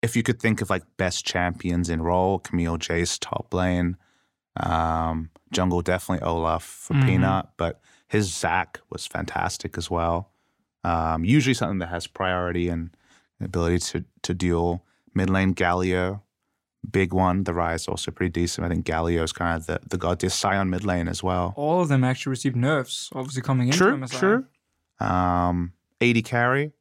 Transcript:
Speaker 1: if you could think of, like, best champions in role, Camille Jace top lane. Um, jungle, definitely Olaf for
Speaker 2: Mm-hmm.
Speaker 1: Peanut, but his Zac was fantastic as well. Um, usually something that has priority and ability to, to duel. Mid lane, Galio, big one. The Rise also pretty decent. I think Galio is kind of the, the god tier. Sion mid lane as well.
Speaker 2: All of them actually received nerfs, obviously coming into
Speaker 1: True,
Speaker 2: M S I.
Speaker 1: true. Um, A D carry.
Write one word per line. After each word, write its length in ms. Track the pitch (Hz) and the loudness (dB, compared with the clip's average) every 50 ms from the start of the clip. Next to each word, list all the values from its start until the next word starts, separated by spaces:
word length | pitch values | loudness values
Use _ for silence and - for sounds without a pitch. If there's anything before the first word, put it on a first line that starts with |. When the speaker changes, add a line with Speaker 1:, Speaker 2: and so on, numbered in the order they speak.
| - | 0
Speaker 1:
if 140 | 113 - | 0 0
you 60 | 117 113 | 2 2
could 180 | - 120 113 | 2 0 2
think 200 | - 113 110 - 107 | 2 2 2 2 0
of, 80 | - | -2
like, 120 | 101 92 - _ _ | -2 -2 -2 _ _
best 300 | _ 95 90 85 - - | _ -2 0 0 -2 -6
champions 600 | - - 90 87 87 87 - - 87 87 87 87 85 | -2 0 0 0 0 -2 -2 -2 0 0 0 0 0
in 140 | 85 80 80 | 0 0 0
role, 360 | 82 90 90 92 92 98 90 | 2 2 2 4 2 2 0
Camille 400 | _ - - 87 85 82 82 82 | _ -2 -2 0 0 0 0 -2
Jace 400 | 82 - 82 85 85 82 - - | -2 -2 0 0 0 0 -2 -6
top 320 | - - - - - _ - | -6 -6 -6 -6 -6 _ -2
lane. 440 | 90 90 90 90 90 87 87 87 - _ _ _ _ _ _ _ _ _ _ _ | 0 0 2 2 2 0 0 -2 -4 _ _ _ _ _ _ _ _ _ _ _
Um, 760 | - - - 85 80 82 82 80 80 82 82 80 80 80 80 _ - _ _ - | -4 -2 0 0 0 0 0 0 0 0 -2 -2 -4 -6 -8 _ -20 _ _ -2
jungle, 280 | 87 92 92 87 87 87 | 0 2 2 2 0 0
definitely 440 | 90 90 90 - - 92 85 - | 0 -2 -2 0 -2 -4 -2 0
Olaf 360 | 80 82 82 82 82 82 85 - | -2 -2 0 0 0 -2 -2 -4
for 300 | - - - - - - | -10 -20 -18 -8 -2 0
Speaker 2:
Mm-hmm. 120 | 143 135 | 2 4
Speaker 1:
Peanut, 420 | 127 95 92 92 95 95 95 - - _ | 4 4 4 4 4 2 0 -2 -6 _
but 240 | _ 85 85 - - _ _ _ _ _ _ | _ -4 -4 -4 -6 _ _ _ _ _ _
his 260 | - 107 104 92 85 | 0 0 0 0 -4
Zac 460 | - - 87 85 90 90 - _ - _ _ | -4 -2 0 0 0 -2 -4 _ -20 _ _
was 160 | - - - | -12 -12 -12
fantastic 720 | - - - 87 85 - 87 87 87 - - - 82 - - | -8 -8 -8 -8 -4 -4 -2 -2 -2 -4 -6 -8 -8 -8 -8
as 120 | 82 - | -6 -4
well. 400 | 92 85 82 85 85 85 92 _ _ _ _ _ _ _ _ _ _ _ _ | -2 -2 0 0 0 -2 -4 _ _ _ _ _ _ _ _ _ _ _ _
Um, 420 | 85 85 82 80 80 82 80 80 | -2 0 0 0 0 0 0 2
usually 300 | 95 127 151 127 131 131 | 4 4 4 4 2 0
something 240 | 113 - 101 101 95 | 0 0 -2 -2 -4
that 100 | 87 82 | -4 -4
has 180 | 87 87 87 | -6 -8 -8
priority 640 | - _ - 95 92 90 90 90 87 87 87 87 87 | -8 _ -4 -2 0 0 0 0 0 0 0 0 0
and 220 | 85 85 82 85 _ _ _ _ _ _ _ _ _ _ | -2 -4 -6 -8 _ _ _ _ _ _ _ _ _ _
ability 380 | - 92 92 90 85 85 87 90 | -10 -4 -2 0 2 2 2 2
to, 260 | - - - - - _ _ _ - | 0 -2 -6 -6 -6 _ _ _ -6
to 120 | - 95 | -6 -4
duel. 500 | 87 90 90 85 82 85 87 85 90 _ _ _ _ _ _ _ | 0 0 2 2 2 2 0 0 -2 _ _ _ _ _ _ _
Mid 160 | - 95 95 | -2 0 2
lane, 240 | 98 95 95 95 92 | 2 2 2 2 2
Galio, 640 | - 90 87 87 90 92 92 90 90 90 92 98 101 _ _ _ _ _ _ _ _ _ _ _ _ - 110 | 2 2 2 2 2 2 0 0 0 0 -2 -4 -6 _ _ _ _ _ _ _ _ _ _ _ _ -16 -2
big 220 | - - 95 90 95 | 0 2 2 2 2
one. 320 | 92 92 92 90 95 98 | 2 4 4 4 2 0
The 100 | 92 85 | 0 0
Rise 320 | 87 85 82 82 85 - | 0 0 0 -2 -4 -4
also 240 | - - - - - | -6 -6 -6 -6 -8
pretty 200 | - - 90 90 82 | -4 -2 -2 -2 0
decent. 320 | 85 87 85 - - 85 | 0 -2 0 -2 -2 -2
I 40 | 85 | -2
think 180 | 85 82 82 | -2 -2 -2
Galio 360 | - 80 80 82 85 85 82 82 | -2 -2 0 2 2 2 2 0
is 100 | 82 - | -2 -2
kind 240 | - 87 85 85 | -2 -2 -2 -2
of 100 | 82 82 | -2 -2
the, 140 | - 85 87 - | -4 -6 -6 -6
the 120 | - - 90 | -6 -6 -2
god 220 | 90 90 90 87 | 0 0 0 0
tier. 100 | - 95 | 0 -2
Sion 400 | - - - 101 98 98 98 95 | -2 0 0 0 0 2 0 0
mid 140 | 90 90 101 | 0 -2 -2
lane 240 | 101 90 87 85 85 | -2 0 0 0 -2
as 140 | 87 - - | -4 -4 -2
well. 300 | 95 87 90 90 90 101 | -2 0 0 0 -2 -4
Speaker 2:
All 240 | 139 143 151 165 180 | -4 -2 0 2 2
of 80 | 180 156 | 2 2
them 140 | 139 131 127 | 2 2 2
actually 260 | 127 127 - - 147 | 2 0 -2 -4 -6
received 260 | 135 120 - 139 120 | -6 -2 -2 -2 0
nerfs, 540 | 120 117 139 156 147 127 - - - - - - | 0 0 2 2 0 -2 -4 -8 -10 -10 -10 -8
obviously 280 | 127 131 135 139 131 120 | -10 -8 -6 -8 -8 -2
coming 260 | - 135 127 123 123 | 0 0 2 2 2
into 100 | 143 180 | 4 4
Speaker 1:
True, 140 | 185 196 277 | 4 4 4
Speaker 2:
M 80 | 294 131 | 2 -4
S 120 | 123 131 | -6 -4
I. 40 | 127 | 0
Speaker 1:
true. 260 | - 190 214 247 262 - _ _ _ _ _ _ _ _ _ _ | 2 4 4 2 0 -4 _ _ _ _ _ _ _ _ _ _
Um, 760 | - 104 90 90 90 87 87 87 87 87 87 87 87 87 - _ _ _ _ _ | -2 0 2 2 4 4 4 4 2 2 2 0 -2 -4 -6 _ _ _ _ _
A 120 | 123 120 120 | 4 4 4
D 100 | 117 110 | 4 2
carry. 500 | - - 120 120 123 127 139 147 151 - _ | 0 0 2 2 2 2 0 0 -4 -8 _